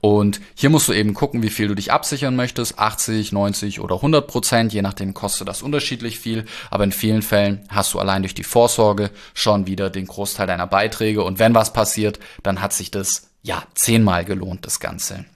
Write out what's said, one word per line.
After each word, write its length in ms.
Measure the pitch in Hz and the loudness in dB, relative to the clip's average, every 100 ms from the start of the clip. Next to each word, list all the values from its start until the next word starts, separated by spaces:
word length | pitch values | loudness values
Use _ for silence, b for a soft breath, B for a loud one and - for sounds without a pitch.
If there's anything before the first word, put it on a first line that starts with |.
Und 400 | - 104 101 101 B | 6 4 4 0 B
hier 140 | - 139 | 0 4
musst 200 | 156 - | 4 4
du 40 | |
eben 220 | 104 107 | 2 2
gucken, 280 | 101 143 120 | 0 -2 0
wie 80 | 110 | -2
viel 180 | - 104 | 0 0
du 60 | 101 | 0
dich 160 | 98 | 0
absichern 420 | 151 - 143 135 | 0 0 -4 -2
möchtest, 440 | 127 123 - 117 - | 0 -2 -2 -6 -2
achtzig, 520 | 107 107 - 110 104 | -2 -2 -2 -2 0
neunzig 480 | 101 101 98 104 98 | 0 0 -2 -6 -6
oder 240 | 95 90 | -4 -2
hundert 240 | 143 156 139 | 2 2 0
Prozent, 460 | - - 117 113 | -4 0 0 0
je 100 | 107 | 0
nachdem 320 | 98 98 95 | -2 -2 -8
kostet 320 | 95 101 - - | -6 -6 -6 -6
das 160 | 92 | -8
unterschiedlich 560 | 131 147 - 123 117 113 | -4 -4 -4 -6 -8 -8
viel, 260 | - 113 110 B B | -6 -6 -6 B B
aber 140 | 101 | 0
in 80 | 101 | 0
vielen 300 | - 110 110 | 2 2 2
Fällen 420 | 104 104 101 98 - | 2 2 2 -2 -4
hast 260 | 101 98 | -2 0
du 60 | - | 0
allein 160 | 98 98 | -2 -2
durch 120 | 95 | -2
die 100 | - | -6
Vorsorge 680 | - 123 117 - 107 101 101 B B | 0 4 4 6 2 4 -2 B B
schon 320 | - - 104 95 | -4 2 2 2
wieder 240 | 95 98 | -2 -4
den 160 | 95 92 | -4 -10
Großteil 400 | - 98 - 95 | -6 -6 -4 -2
deiner 200 | 87 87 | -2 2
Beiträge 560 | 98 110 110 110 107 | 2 2 0 0 0
und 160 | 92 92 | -2 4
wenn 160 | 113 | 6
was 200 | 113 107 | 6 4
passiert, 440 | - 107 - 104 - B B | 0 0 0 -2 -4 B B
dann 200 | - 95 | -4 -2
hat 100 | 98 | -2
sich 180 | - 92 | -4 -6
das 380 | 104 92 - _ _ | -6 -4 -6 _ _
ja 200 | - 87 - | -8 -8 -8
zehnmal 500 | - - 113 107 87 | -4 2 4 4 2
gelohnt, 400 | 87 98 92 92 | -2 -6 -6 -10
das 160 | - - | -6 -6
Ganze. 460 | 85 85 - 95 - | -6 -8 -8 -10 -14